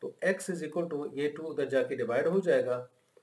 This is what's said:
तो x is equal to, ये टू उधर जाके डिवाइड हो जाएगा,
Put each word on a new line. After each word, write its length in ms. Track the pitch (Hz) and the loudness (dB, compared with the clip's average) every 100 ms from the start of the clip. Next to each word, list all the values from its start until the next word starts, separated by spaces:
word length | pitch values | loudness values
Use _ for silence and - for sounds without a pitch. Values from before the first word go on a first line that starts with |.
तो 160 | - - | -12 -2
x 260 | 180 190 - | 0 0 -4
is 120 | 175 | -6
equal 300 | 151 175 170 | -4 -4 -4
to, 180 | 147 147 | -4 -6
ये 140 | 131 147 | -2 -2
टू 140 | 147 | -2
उधर 220 | 160 143 | -6 -4
जाके 320 | 131 131 123 123 | 0 2 2 0
डिवाइड 300 | 113 123 160 | 0 2 2
हो 140 | 190 | 2
जाएगा, 380 | 180 135 123 123 - _ _ _ | 4 4 4 -2 -4 _ _ _